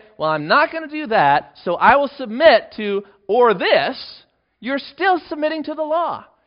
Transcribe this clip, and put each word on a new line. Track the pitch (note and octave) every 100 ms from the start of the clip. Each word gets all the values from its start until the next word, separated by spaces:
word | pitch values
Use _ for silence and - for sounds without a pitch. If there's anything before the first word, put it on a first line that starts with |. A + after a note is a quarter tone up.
| - -
"Well, | D#3
I'm | D#3 D3+
not | A3+ A3
gonna | D#4+ D#4
do | D4+ C#4
that, | G#3+ C#3+ D3 - -
so | F#3 F3
I | F#3+ C#4
will | C#4+
submit | - B3 A#3 D#4+ A3 -
to | - G#3 G3 G3+ _ -
or | A#3+ A#3+
this," | F#3+ F4+ G#3+ D#3 C4 - - _ _ _ _
you're | A3 C#4
still | - - F#4+ F4+
submitting | - D4+ D#4 D#4+
to | D4
the | D#4
law. | D4+ E4 D#4+ A#2 - _